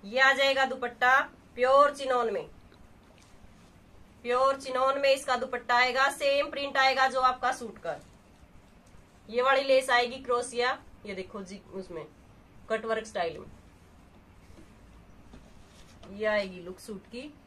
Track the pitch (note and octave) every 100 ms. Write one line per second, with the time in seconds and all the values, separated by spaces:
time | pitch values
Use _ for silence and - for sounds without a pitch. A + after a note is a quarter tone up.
0 | G3 A#3+ C4+ C4+ C4+ C4+ C4 B3+ A#3+ -
1 | B3 C4+ D#4 - - - B3+ C#4 C#4+ C#4
2 | C4+ B3 A#3 G3 D3+ - - - - -
3 | _ - - - - - - - - -
4 | - - A#3 B3 C4+ C4+ C4+ B3+ C4 C#4
5 | C#4 C4+ C#4 B3 C4 A#3+ - A#3+ B3+ B3
6 | C4+ - C#4+ C#4 D4 C4+ C#4 C4+ C4 C4
7 | C4 C4 B3+ B3+ B3 B3 A#3 F#3 F3 D3
8 | - - _ _ - - - - - -
9 | - _ - A3+ B3+ C#4 C#4 C4 C4 A#3+
10 | A#3+ C4 C4+ A#3+ A#3+ A#3 B3 C#4+ - -
11 | G#3 F#3+ F#3+ G3+ F#3 G3 - F#3+ F#3 E3+
12 | D3+ - - - - - - A3 A3 A3
13 | G#3+ G3 E3+ D3+ - - - _ - -
14 | - - - - - - - - - -
15 | - - - - - - - - - -
16 | - G3 G#3+ G#3+ G3 F3+ E3+ F#3 - G3
17 | - A#3+ D4+ D4